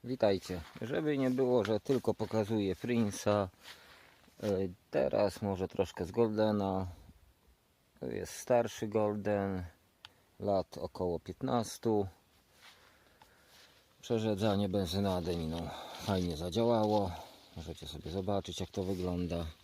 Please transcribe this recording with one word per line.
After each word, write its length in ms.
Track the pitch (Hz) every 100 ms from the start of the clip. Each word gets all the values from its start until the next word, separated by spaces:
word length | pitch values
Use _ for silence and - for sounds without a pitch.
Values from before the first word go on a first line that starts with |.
| 117
Witajcie. 560 | 127 107 98 - 90 80 -
Żeby 360 | 113 151 156 143
nie 120 | 131
było, 340 | 127 127 123
że 160 | 104 107
tylko 340 | - 131 -
pokazuję 640 | 104 107 110 104 110 98 92
Prince'a, 720 | 117 120 107 101 - 104 95 - - - - - - - - _
e, 60 | 107 95 95 92 _
teraz 500 | 143 139 - 101 -
może 260 | 104 92 92
troszkę 380 | - 95 - 85
z 60 |
Goldena. 760 | 117 117 107 107 107 98 95 92 - - - - _ _ _ _ _ _ _
To 60 | -
jest 280 | 107 90
starszy 540 | - - 123 113 - 110
Golden, 760 | 110 104 104 104 101 98 95 87 - _ _ - _ _ _
lat 380 | 101 98 87 -
około 420 | 85 - 92 82
piętnastu. 880 | - 92 131 120 107 - 117 107 95 - _ _ _ _ - - - _ _ _ - _ _ - - _ _ _
Przerzedzanie 680 | - 117 110 101 110 98 101
benzyną 440 | 101 92 92 101
adeniną 560 | 92 82 85 80 82 76 - - -
fajnie 360 | - 95 90 76
zadziałało. 720 | 87 85 117 113 107 107 95 82 - - - -
Możecie 300 | 80 80 73
sobie 240 | 76 76
zobaczyć, 480 | 92 95 101 98 87
jak 100 | 95
to 140 | -
wygląda. 600 | 92 92 90 87 87 85 82 -